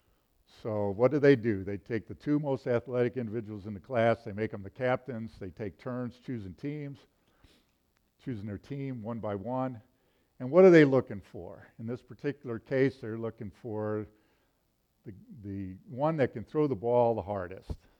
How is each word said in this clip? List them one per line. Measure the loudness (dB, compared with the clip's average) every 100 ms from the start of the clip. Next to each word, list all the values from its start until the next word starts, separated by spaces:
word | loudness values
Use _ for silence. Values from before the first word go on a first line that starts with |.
| _ _ _ _ _ -12
So | -6 -2 -2
what | 2 4
do | 6
they | 6
do? | 6 4 -2
They | -4 -8
take | -6 -8 -6
the |
two | -10 -4 -2
most | -2 -4 -2
athletic | -2 0 0 0 0
individuals | -6 -6 -8 -12 -10
in |
the | -12
class, | -4 2 4 2
they | -4
make | -6 -6
'em | -6
the | -14
captains, | -4 -2 -2 -4 -10 -10 -12
they | -14
take | -8 -10 -8
turns | -10 -6 -8 -10
choosing | -10 -10 -10
teams, | -10 -10 -8 -10 -14 _ _ _ _ _ _ _ _ _ _ _ _
choosing | -10 -8 -8
their | -10
team | -10 -10 -8 -8
one | -8 -8
by | -6
one. | -6 -4 -4 -4 -8 _ _ _ _ _ -12
And | 2
what | 8
are | 12
they | 12
looking | 10 6 0 -8
for? | -14 -16 -16 -18 -20 -14
In | -10
this | -10
particular | -12 -10 -8 -8 -8 -10
case, | -2 2 2 2
they're | -10 -6
looking | -8 -8 -14 -12
for | -8 -6 -2 -4 -6 _ _ _ _ _ _ _ _ _
the, | -20 -20 -20 -16
the | -10 -8 -8 -12 -14
one | -4 -2 0
that | -2
can | -2
throw | -6 0 0
the | 0
ball | 2 4 4 2
the |
hardest. | -2 -6 -6 -10 -12 -14 _